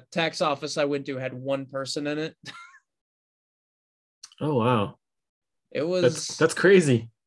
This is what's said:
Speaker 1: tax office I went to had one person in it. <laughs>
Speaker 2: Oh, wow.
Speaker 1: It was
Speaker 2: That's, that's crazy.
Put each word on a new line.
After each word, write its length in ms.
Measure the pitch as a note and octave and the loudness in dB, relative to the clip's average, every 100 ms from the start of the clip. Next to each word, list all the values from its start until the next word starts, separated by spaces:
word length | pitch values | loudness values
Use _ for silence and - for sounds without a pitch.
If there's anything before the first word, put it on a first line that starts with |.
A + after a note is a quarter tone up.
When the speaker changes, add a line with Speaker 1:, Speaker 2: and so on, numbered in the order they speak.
| - | -4
Speaker 1:
tax 300 | E3+ D#3+ - | -2 -2 0
office 360 | D#3 C#3 D3+ D#3+ | -2 -2 -4 -2
I 80 | C#3+ | 0
went 220 | C#3+ C#3+ | -2 -4
to 100 | C3 | -6
had 160 | C3 | -8
one 320 | B2+ C3 C#3 C3 | -8 -4 -4 -4
person 400 | C3+ C3 D#3 D3 | -8 -6 -6 -4
in 140 | D3+ | -4
it. 160 | D#3 - - | -6 -10 -18
<laughs> 80 | - - - _ _ _ _ _ _ _ _ _ _ _ _ _ _ - - | -18 -20 -20 _ _ _ _ _ _ _ _ _ _ _ _ _ _ -20 -8
Speaker 2:
Oh, 140 | D3 | -2
wow. 440 | C3+ A2+ A#2+ G2 - _ _ _ _ _ _ _ | 2 4 2 0 -6 _ _ _ _ _ _ _
Speaker 1:
It 100 | - | -6
was 220 | D#3+ F3+ | -2 2
Speaker 2:
That's, 340 | F3 E3 - - | 2 0 -6 0
that's 160 | D#3+ | 0
crazy. 560 | - F3 G3 D3 A#2+ A2+ _ | 4 6 6 6 2 0 _